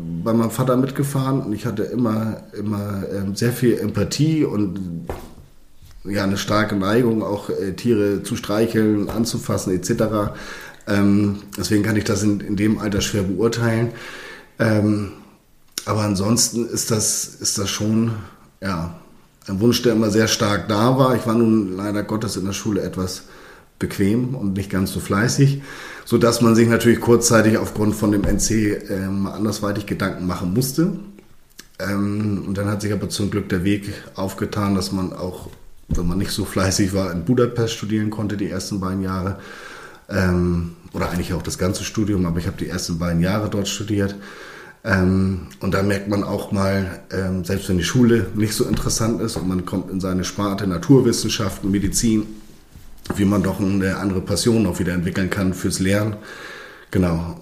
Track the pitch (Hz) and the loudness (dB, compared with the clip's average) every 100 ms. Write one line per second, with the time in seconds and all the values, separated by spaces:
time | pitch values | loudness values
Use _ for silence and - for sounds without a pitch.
0 | 82 85 104 113 113 - 127 123 135 139 | -8 -4 0 2 2 0 2 2 2 0
1 | 139 139 131 135 - 104 123 104 95 113 | -2 0 0 -2 -2 -4 -4 -4 -4 0
2 | 117 110 110 98 - - 104 104 101 101 | 0 0 -2 -4 -10 -8 -4 -4 -4 -6
3 | 95 98 98 98 117 117 123 104 104 107 | -4 -4 -4 0 0 2 2 2 0 0
4 | 98 - 151 160 147 104 101 90 92 85 | -2 2 2 2 0 0 -2 -2 -6 -8
5 | 85 - - - - - - - - - | -8 -10 -10 -20 -20 -20 -20 -20 -20 -16
6 | 90 101 98 98 - 107 107 104 95 113 | -6 -2 0 -2 0 0 2 0 2 2
7 | 120 110 92 101 - 87 95 87 120 110 | 4 2 0 -4 -4 -4 -4 -2 2 4
8 | 101 98 - 117 - 104 113 113 107 107 | 4 2 -2 -6 -2 0 2 4 4 4
9 | 95 101 117 123 - 98 - 92 - 113 | 0 -2 -2 -2 -2 -2 0 -2 0 0
10 | - 107 101 - - - - - - 101 | 2 0 -2 -4 -14 -14 -16 -16 -2 2
11 | 101 101 101 101 - - 92 107 101 107 | 4 4 2 0 -8 -8 0 2 4 0
12 | 101 101 104 101 92 101 107 107 110 98 | 2 0 2 0 -2 0 2 2 0 -2
13 | - 107 92 90 113 120 117 113 117 - | 0 0 0 0 0 2 0 2 0 -4
14 | - - - - - _ 113 107 104 104 | -14 -16 -16 -18 -20 _ 2 4 4 2
15 | 98 - - - _ _ _ - - 107 | -2 -10 -20 -20 _ _ _ -12 -2 0
16 | 104 95 98 120 - 113 117 107 - 107 | 0 0 2 2 2 0 -2 -4 0 0
17 | 107 - - - - - 101 - 107 110 | 0 -2 -6 -6 -4 -2 -4 -2 0 2
18 | 113 107 92 - - _ 98 87 85 - | 2 -2 -10 -18 -20 _ -6 -4 -6 -8
19 | - - - _ - 98 117 120 123 110 | -20 -20 -20 _ -8 2 2 4 2 2
20 | 110 104 107 - 107 101 90 104 117 131 | 4 4 2 2 0 0 0 2 4 4
21 | 131 117 123 113 113 110 98 92 101 104 | 4 2 2 4 6 4 2 -4 -4 -2
22 | 101 110 110 101 95 98 110 101 85 90 | -2 -2 -2 -4 -4 -4 -2 -2 -2 -4
23 | 92 - - - - - - _ - - | -4 -6 -14 -20 -20 -20 -20 _ -6 0
24 | 98 113 127 139 101 95 95 95 95 90 | 2 2 0 -2 -2 -2 -2 -2 -2 -4
25 | - 98 120 - 139 139 - - - - | -2 0 2 4 4 4 -6 -14 -14 -16
26 | - 113 117 117 117 113 117 117 117 117 | 0 4 4 6 6 8 6 6 6 4
27 | - 120 - 113 110 107 - - 104 - | 6 6 8 6 6 4 0 0 0 2
28 | 104 104 98 101 - 110 107 104 - 98 | 2 2 2 2 2 2 2 -2 -4 -4
29 | 95 98 98 - 107 104 101 104 104 87 | -2 -2 -2 -2 -2 -2 -2 -4 -4 -2
30 | 95 85 90 87 90 101 135 - 175 - | -2 -2 -4 -2 -2 0 0 2 0 0
31 | - - - - - - - - 95 101 | -10 -20 -20 -20 -20 -20 -20 -8 -4 -2
32 | 101 104 107 101 80 98 101 104 104 101 | -2 0 -2 -2 -4 -4 -2 -2 -2 -2
33 | 92 - 101 101 95 98 92 104 101 - | -4 -2 -2 -2 -2 0 0 0 -2 -12
34 | - - 95 - 104 - 101 101 95 98 | -14 -8 -8 -4 -4 -2 0 0 0 -2
35 | 92 - 90 90 - - - - - - | -4 -4 -8 -8 -14 -18 -20 -20 -2 0
36 | 85 90 101 - 95 - 95 92 98 95 | 2 0 -2 -2 -2 0 0 2 2 2
37 | 92 87 82 120 120 - 113 - 101 107 | -2 -4 0 2 2 2 -2 -2 -2 0
38 | 107 104 104 101 95 90 - 104 92 95 | 0 -2 -4 -2 -4 -4 -4 -4 -2 -2
39 | 95 92 92 95 - - - - - - | -2 -2 -2 -4 -10 -16 -16 -16 -18 -20
40 | - 98 92 90 87 87 85 - - - | -6 0 2 4 2 0 -2 -8 -12 -6
41 | 85 87 85 87 - - 92 - 98 - | -4 -2 -2 -4 -4 -2 -2 -2 -4 -2
42 | 101 101 90 85 85 - 76 87 - 85 | 0 2 2 0 -2 -4 -6 -6 -4 -2
43 | 87 85 87 107 104 101 98 - 101 104 | 0 2 2 0 0 -2 -2 -4 -2 0
44 | 98 98 - - - - - - - 95 | 0 -2 -14 -18 -18 -18 -20 -12 0 2
45 | 92 95 95 95 80 - 98 98 101 101 | 4 4 2 0 -6 -6 -2 0 0 0
46 | 101 101 98 98 - 101 98 98 92 85 | -2 -2 -2 -4 -2 0 0 0 -2 -6
47 | - 92 95 92 87 98 - 90 85 127 | -8 -4 -2 -2 -2 -4 0 0 2 4
48 | 120 117 101 104 107 - - 110 131 - | 6 6 2 0 -2 0 0 0 0 0
49 | 113 104 110 - 90 92 90 104 87 92 | 0 0 -2 -4 -2 -2 -2 -4 -4 -4
50 | 92 92 90 - 101 98 101 87 85 135 | -2 -2 -2 -2 -2 -2 -2 -4 6 6
51 | 117 113 110 - 101 - 101 101 95 85 | 6 2 -2 -2 -4 -4 0 0 0 0
52 | 117 110 - - - - - - - - | 2 2 0 -10 -18 -20 -20 -20 -18 -18
53 | - - 98 101 95 90 98 98 95 90 | -8 0 2 2 0 0 0 2 0 0
54 | 101 92 90 101 123 113 98 85 87 90 | -2 -2 -2 0 2 4 2 0 -2 0
55 | 85 92 92 - 95 90 98 87 95 101 | -2 -2 -2 0 0 0 -2 0 2 2
56 | 110 104 - - - - - - - 98 | 0 -4 -12 -16 -16 -16 -18 -20 -4 0
57 | 90 85 85 82 | 2 0 -4 -8